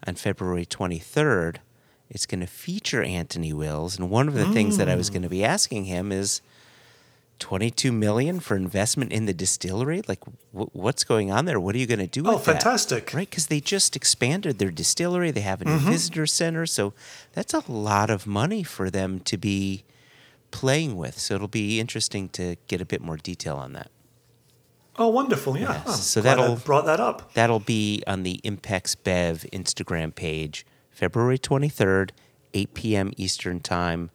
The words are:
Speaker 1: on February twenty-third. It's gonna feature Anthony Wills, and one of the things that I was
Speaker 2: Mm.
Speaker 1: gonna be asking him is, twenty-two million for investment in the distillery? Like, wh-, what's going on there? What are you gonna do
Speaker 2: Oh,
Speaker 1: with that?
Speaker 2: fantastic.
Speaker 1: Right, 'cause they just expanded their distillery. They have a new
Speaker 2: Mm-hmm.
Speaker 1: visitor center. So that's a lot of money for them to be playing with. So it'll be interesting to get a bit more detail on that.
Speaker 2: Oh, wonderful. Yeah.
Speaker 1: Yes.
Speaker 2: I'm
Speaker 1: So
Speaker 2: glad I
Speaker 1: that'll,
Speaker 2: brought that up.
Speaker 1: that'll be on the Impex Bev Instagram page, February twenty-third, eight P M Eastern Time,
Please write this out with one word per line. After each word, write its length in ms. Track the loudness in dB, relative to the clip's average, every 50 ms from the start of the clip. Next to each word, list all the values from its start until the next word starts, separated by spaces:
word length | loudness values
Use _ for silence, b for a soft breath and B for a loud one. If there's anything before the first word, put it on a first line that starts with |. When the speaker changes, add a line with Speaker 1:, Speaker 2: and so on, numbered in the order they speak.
| b
Speaker 1:
on 80 | -8 -6
February 500 | -4 -2 -2 -2 -2 -2 -2 -2 -2 -2
twenty-third. 960 | -4 -6 -4 -4 -4 -4 -6 -8 -4 0 2 2 4 4 2 2 0 -2 -6 -12 _ b b b b b b b b
It's 160 | -10 -8 -6
gonna 200 | -4 -4 -4 -6
feature 560 | -6 -10 -12 -10 -8 -8 -6 -4 -2 0 0 0
Anthony 500 | 0 -2 -4 -4 -4 -4 -4 -4 -4 -2
Wills, 460 | -2 -2 -2 -2 -4 -4 -4 -6 -4
and 100 | -4 0
one 180 | 2 4 4 4
of 60 | 2
the 120 | 2 2 4 4
things 240 | 4 4 4 2 2
that 100 | 2 2
I 60 | 2
was 160 | 2 0 0
Speaker 2:
Mm. 40 | -2
Speaker 1:
gonna 140 | -2 -4 -2
be 160 | 0 2 2
asking 400 | 2 2 2 0 0 0 -2 -4
him 260 | -4 -4 -4 -2 -2 -2
is, 280 | -2 -2 -2 -4 -4 -6 b b b b b b b b b b b b b b b b b b -14
twenty-two 540 | -10 -6 -4 -2 0 -2 0 0 0 2 2
million 480 | 2 4 4 4 4 2 0 -2 -4
for 160 | -2 -2 0
investment 560 | 0 0 0 0 0 2 2 2 0 -2 0 0
in 140 | 0 0
the 80 | 0 0
distillery? 680 | 0 0 0 0 0 -2 -2 -2 -2 0 0 -2 -2 -2 -4
Like, 140 | -6 -6 -8 -14 -20 -20 _ _ -8
wh-, 220 | -6 -6 -6 -6
what's 300 | -2 -2 0 0 0 2
going 260 | 2 2 2 2 2
on 140 | 2 2 2
there? 160 | 2 0 0
What 140 | 0 0 0
are 40 | 0
you 80 | 0
gonna 200 | 0 0 0 0
do 160 | -2 -4 -2 0
Speaker 2:
Oh, 100 | 2 2
Speaker 1:
with 80 | 2 4
that? 160 | 4 4 4 4
Speaker 2:
fantastic. 500 | 2 2 2 2 0 0 -2 -2 -4 -4
Speaker 1:
Right, 180 | -4 -4 -4
'cause 160 | -4 -4 -2
they 140 | 0 0 -2
just 340 | 0 0 0 2 2 2 0
expanded 600 | 0 0 0 2 4 4 2 2 2 0 0 0 2
their 120 | 0 0
distillery. 600 | 0 0 0 0 0 2 0 0 2 2 0 0 0
They 100 | 0 0
have 180 | -2 -2 -2
a 40 | 0
new 100 | 2 2 4
Speaker 2:
Mm-hmm. 120 | 4 4
Speaker 1:
visitor 360 | 2 2 0 -2 -2 -2 0
center. 380 | 0 0 2 0 0 0 -2 -2
So 300 | -2 0 0 0 0 -2 B B B B B B B B
that's 180 | -8 -4 -2 -2
a 100 | -4 -2 -4
lot 380 | -4 -2 0 2 4 4 4 4
of 180 | 2 0 -2
money 360 | -2 0 0 0 0 0 -2 -4
for 260 | -6 -6 -4 -4 -2
them 320 | 0 0 -2 -2 -2 -4
to 160 | -4 -4 -4
be 480 | -2 0 0 0 0 0 -2 -4 -6 -8 b b b b b b b b b b b b _
playing 460 | -10 -2 0 2 2 2 2 -2 -4
with. 220 | -4 -6 -6 -6 -6
So 160 | -4 -4 -2
it'll 140 | -2 -4 -2
be 300 | -2 -2 -2 0 0 0
interesting 500 | -2 -2 -4 -4 -4 -4 -4 -4 -6 -6
to 260 | -6 -6 -4 -4 -6 -6 _ -4
get 120 | -4 -4
a 60 | -4
bit 160 | -2 -4 -4 -4
more 160 | -4 -8 -8
detail 380 | -8 -10 -10 -8 -6 -6 -6
on 160 | -6 -8 -10 -12
that. 160 | -14 -14 -16 _ _ _ _ _ _ _ _ _ _ _ _ _ _ _ _ _ _ _ _ -2 2
Speaker 2:
Oh, 100 | 4 4
wonderful. 500 | 4 4 4 4 2 0 2 0 0 0
Yeah. 140 | 0 -2 -2
Speaker 1:
Yes. 160 | -2 -2 -2
Speaker 2:
I'm 60 | -2 0
Speaker 1:
So 220 | 0 0 2 4 6
Speaker 2:
glad 160 | 6 6 6
I 40 | 6
Speaker 1:
that'll, 140 | 4 2
Speaker 2:
brought 300 | 0 0 2 4 4 4
that 140 | 4 2 2
up. 340 | 2 0 -2 -4 -6 -4 2
Speaker 1:
that'll 260 | 4 4 4 4 2
be 420 | 2 2 0 2 2 0 0 -2 -2
on 160 | -2 -2 -2 -2
the 180 | -2 -4 -4 -4
Impex 500 | -6 -6 -6 -4 -2 -2 -2 0 -2 -4
Bev 500 | -2 0 2 2 4 4 2 0 -2 -6 -8 -10
Instagram 600 | -8 -6 -4 -4 -4 -4 -2 -2 -2 -2 -2 -4
page, 500 | -6 -6 -4 -4 -4 -4 -6 -8 -10 -14 b b b b b
February 460 | b -2 -2 0 2 2 2 2 2
twenty-third, 800 | 0 0 0 0 2 2 0 2 2 4 4 4 4 2 0 -4 b b b b b b _ -4
eight 180 | -4 -4 -4 -4
P 240 | -6 -2 0 0
M 160 | 0 0 -2 -4 -6
Eastern 420 | -4 -4 -4 -4 -4 -4 -4 -4
Time, 480 | -4 -2 -2 0 0 0 -2 -2 -4 -8 -10